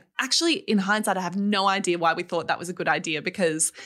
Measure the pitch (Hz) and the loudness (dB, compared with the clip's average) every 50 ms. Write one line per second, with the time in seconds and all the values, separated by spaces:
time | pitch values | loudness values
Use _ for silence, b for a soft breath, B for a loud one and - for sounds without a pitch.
0 | - _ _ - 254 262 - - 330 339 302 - - - 220 202 185 190 208 214 | -16 _ _ -6 -4 -2 0 0 2 2 0 0 0 0 2 2 2 2 0 0
1 | 214 214 190 185 185 175 175 202 202 208 208 196 190 196 190 196 190 185 175 175 | 2 0 -2 0 -2 -4 -2 -2 0 2 2 4 4 4 2 2 2 0 0 2
2 | 165 165 165 175 170 - 180 165 - - 160 - 175 170 180 - 170 160 151 156 | 2 2 0 0 -2 -4 -4 -4 -2 -2 -4 -4 -4 -10 -6 -4 0 0 0 0
3 | 156 165 156 151 139 180 180 - 185 165 156 160 156 - B B B | 0 -4 -4 -4 -4 -6 -2 0 0 0 2 2 -2 -2 B B B